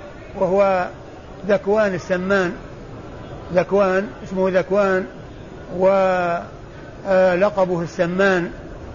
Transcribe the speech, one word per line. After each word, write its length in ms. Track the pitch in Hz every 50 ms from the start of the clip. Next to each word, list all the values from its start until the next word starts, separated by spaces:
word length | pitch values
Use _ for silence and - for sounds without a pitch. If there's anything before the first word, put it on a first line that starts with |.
| - - - - - - - 196
وهو 500 | 190 170 185 202 202 196 190 180 180 190 - - - - - - - - - - - 190
ذكوان 460 | 202 185 196 196 208 220 214 202 185
السمان، 580 | 160 - - 185 180 185 190 196 196 185 170 - - - - - - - - - - - - - - - - - - - - 175
ذكوان، 520 | 180 170 - 190 202 202 185 185 190 202 220 - - 214
اسمه 260 | - 190 185 190 190
ذكوان، 560 | 180 185 170 - 190 208 202 196 190 185 202 - - - - - - - - - - - - - - 180
و، 100 | 185 190 196 196 190 190 185 180 175 175 170 175 101 - - - - - - - - - - - -
آه، 280 | 202 190 190 185 185 180
لقبه 480 | 175 202 208 208 196 185 180 180 170
السمان، 680 | 175 165 - - 175 170 180 185 196 196 190 180 170 - - - - - - - - -